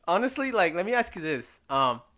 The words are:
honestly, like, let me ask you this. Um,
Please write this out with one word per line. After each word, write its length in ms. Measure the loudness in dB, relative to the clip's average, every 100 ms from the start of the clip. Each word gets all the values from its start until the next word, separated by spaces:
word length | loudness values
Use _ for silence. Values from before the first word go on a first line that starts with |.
| 0
honestly, 460 | 0 2 -2 -2
like, 220 | 2 2
let 120 | 2 0
me 60 |
ask 220 | 0 -2 -4
you 60 |
this. 380 | -4 -4 -6 -18 _
Um, 320 | 2 2 0 -8